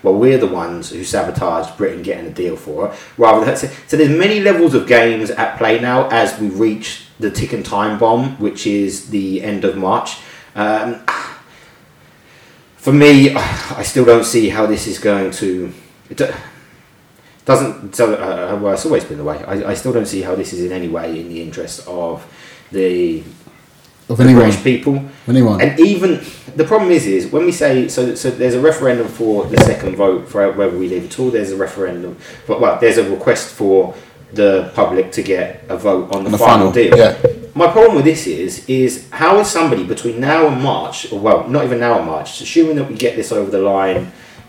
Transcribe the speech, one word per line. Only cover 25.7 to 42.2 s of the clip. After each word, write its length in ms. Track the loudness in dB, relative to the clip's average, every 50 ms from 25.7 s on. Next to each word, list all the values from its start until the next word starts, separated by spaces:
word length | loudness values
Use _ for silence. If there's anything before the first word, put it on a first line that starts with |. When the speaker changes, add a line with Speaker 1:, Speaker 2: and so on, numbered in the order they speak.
| 4 6
Speaker 1:
even, 440 | 4 4 4 4 0 0 0 -2 -4 -10 -18 -18 -20 -8 -2
the 80 | -2 0
problem 280 | 2 2 2 4 4
is, 160 | 2 2 2 2
is 240 | 0 -2 -2 -2
when 140 | -2 -2 0
we 60 | 0
say, 360 | 0 0 0 2 2 2 0 -2
so, 260 | -2 -2 -2 -2 -2
so 160 | -4 -4 -4
there's 240 | -2 0 0 0 0
a 80 | 2
referendum 460 | 2 2 2 2 2 0 0 0 -2 -4
for 380 | -6 -4 -2 0 0 0 -2
the 120 | 0 2 2
second 340 | 4 4 2 -2 -4 -6 -2
vote 340 | 0 2 2 2 0 -2 -6
for 220 | -2 0 0 0
whether 260 | 0 0 -2 -2 -2 -2
we 100 | -4 -4
leave 180 | -4 -4 -6
at 140 | -8 -6 -4
all, 120 | -2 -2
there's 200 | 0 -2 -2 -4
a 60 | -4 -4
referendum, 560 | -6 -6 -6 -6 -6 -6 -6 -8 -10 -12 -12 -14 -18 -20 -20 -12 -6
for, 140 | -4 -2 0
well, 180 | 2 2 2 4
there's 200 | 4 4 4 4
a 100 | 2 0
request 460 | -2 -4 0 0 0 0 -2 -10 -8
for 400 | -4 0 2 4 4 2 0 -4 -14 -18 -20 -20 -20 -20 -10 -2
the 360 | 2 2 2 2 2 -2 -4 -2
public 360 | -2 0 0 0 0 -2 -2 -4
to 100 | -6 -4
get 400 | -2 -2 -2 -2 -4 -8 -12 -12 -10
a 80 | -8 -4
vote 360 | -2 0 0 0 -2 -4 -6
on 100 | -6 -4
the 20 |
Speaker 2:
On 60 | -2
the 60 | 0 4
Speaker 1:
final 340 | 6 6 6 6 4 4
Speaker 2:
final, 0 |
Speaker 1:
deal. 240 | 4 2 4 6 8
Speaker 2:
yeah. 220 | 8 8 8 4 4 0 0 0 -2 -10 -8 -2 2
Speaker 1:
My 140 | 2 4
problem 240 | 6 8 6 6 6
with 80 | 6 4
this 240 | 2 2 0 -2 -6
is, 400 | -6 -4 -6 -6 -8 -8 -6 -4
is 400 | 0 2 2 0 0 -4 -12 -12
how 280 | -6 0 2 4 4 4
is 80 | 4 2
somebody 380 | 0 0 0 0 0 -2 -2
between 340 | -4 -6 -6 -6 -6 -4 -4
now 280 | -2 0 2 2 2 2
and 140 | 2 0
March, 480 | -2 -2 -2 -4 -4 -8 -10 -12 -12 -10 -8
or 60 | -2
well, 260 | 2 2 2 2 0 0
not 160 | -2 -2 0
even 160 | 0 -2 0
now 200 | 0 0 0 0
and 60 | -2
March, 360 | -4 -6 -8